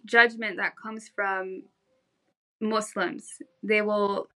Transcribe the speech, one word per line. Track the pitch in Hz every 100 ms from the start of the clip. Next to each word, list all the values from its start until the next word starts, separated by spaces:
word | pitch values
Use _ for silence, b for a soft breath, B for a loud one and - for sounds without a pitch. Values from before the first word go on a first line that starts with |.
| 208
judgment | 233 233 226 220 175
that | 185 -
comes | 220 220 - -
from | 202 190 190 190 - _ _ _ _ _ _ _ _ -
Muslims. | 214 220 208 208 175 - - - - _
They | 202 214
will | 208 208 202 196 - _